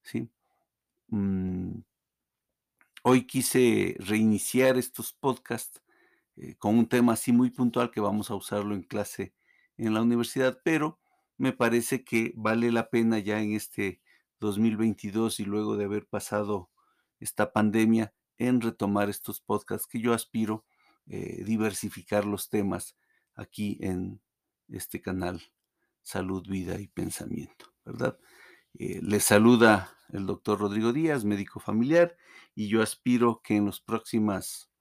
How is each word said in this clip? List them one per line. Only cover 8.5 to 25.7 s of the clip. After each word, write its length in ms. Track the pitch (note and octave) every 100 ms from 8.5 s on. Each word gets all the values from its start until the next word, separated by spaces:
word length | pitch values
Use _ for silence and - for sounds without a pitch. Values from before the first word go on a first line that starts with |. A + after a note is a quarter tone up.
| G#2 G#2 G2+
en 60 |
clase 520 | - G#2 G2+ - F#2+ _ _ _ _ -
en 160 | A2+
la 80 | A2
universidad, 580 | A#2 A#2+ A#2 - C3 B2+
pero 360 | - D#3+ D3+ - _ _ _ _
me 160 | C3
parece 500 | C3 A#2 A#2 A#2 C3
que 300 | - A2+ A2+ -
vale 360 | A2 A#2 A#2
la 180 | A#2 A#2+
pena 300 | A#2+ A2+ A2
ya 220 | G2+ G#2+
en 120 | G#2
este 480 | G#2+ - - G2+ F2+ _ _ _ _
dos 180 | G#2+ G2+
mil 200 | A2+ G#2+
veintidós 640 | A2+ G2+ G#2 G2+ A2+ -
y 60 | G2+
luego 320 | G#2 G#2+ G#2
de 80 | G2+
haber 220 | G#2 -
pasado 640 | G#2 - G#2 G#2 G#2 F2 _ _ _ _ _
esta 340 | - - -
pandemia, 600 | A2 G#2+ A2 A2 A2+ G#2+ _ _ _
en 220 | B2 B2+
retomar 480 | A2+ - G2+ G2+ G2+
estos 300 | G2+ - G2+
podcasts 460 | _ G#2 - G#2+ -
que 120 | A#2+
yo 140 | A2+
aspiro, 520 | A2+ - A#2 G#2+ A2 _ _ _ _ _
eh, 360 | G2+ F#2+ -
diversificar 840 | G2 A2 G#2+ F#2+ G#2 - - G#2 G#2
los 240 | G2+ -
temas 460 | G#2+ G2 F#2+ - _ _ _ _ -
aquí 420 | G2+ - G#2 -
en 400 | F#2+ F#2 F#2 G2+ _ _ _ _ _
este 340 | - - G2
canal 400 | - F#2+ F2+ F2+ - _ _